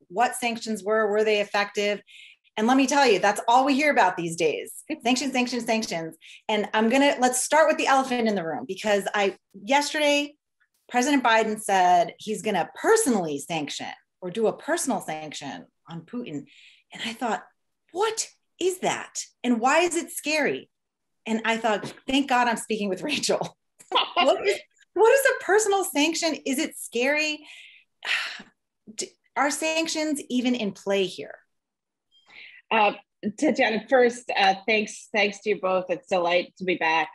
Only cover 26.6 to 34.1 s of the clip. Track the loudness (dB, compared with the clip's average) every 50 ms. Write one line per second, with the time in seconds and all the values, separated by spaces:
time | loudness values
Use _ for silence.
26.6 | -4 -4 -6 -12 -16 -8 -4 -2 0 0 0 0 0 -2 -4 -8 -12 -18 -20 -20
27.6 | -20 -20 -20 -20 _ _ _ _ -6 -4 -4 -4 -4 -8 -10 -14 -18 -20 _ _
28.6 | _ _ _ _ _ -16 -12 -12 -12 -12 _ _ _ _ _ -2 0 0 0 -2
29.6 | -4 -2 -2 -2 -2 -2 -2 -4 -2 -2 -4 -6 -6 -4 -4 -2 0 0 0 0
30.6 | -2 -6 -6 -6 -4 -2 0 0 0 -2 -4 -10 -14 -16 -16 -20 _ _ _ _
31.6 | _ _ _ _ _ _ _ _ _ _ _ _ _ _ -20 -20 -20 -20 -20 -20
32.6 | _ _ 0 2 2 2 0 -4 -12 _ _ _ -8 -8 -4 0 0 2 2 2
33.6 | 0 0 0 -2 0 2 4 6 6 4